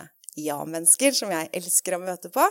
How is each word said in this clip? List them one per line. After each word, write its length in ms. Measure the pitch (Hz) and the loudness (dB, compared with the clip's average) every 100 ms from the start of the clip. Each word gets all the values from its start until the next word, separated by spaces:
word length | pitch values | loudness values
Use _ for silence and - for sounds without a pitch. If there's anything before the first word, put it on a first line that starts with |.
| - _ - - | -12 _ -16 -8
ja-mennesker 800 | 151 147 151 165 170 - 277 | -4 -4 -4 -2 2 4 4
som 180 | 247 208 | 2 0
jeg 200 | 165 160 | -2 -4
elsker 420 | 180 175 - - 180 | -6 -2 0 0 -2
å 60 | |
møte 300 | 185 175 175 | -4 -8 -4
på, 100 | 254 359 | 2 2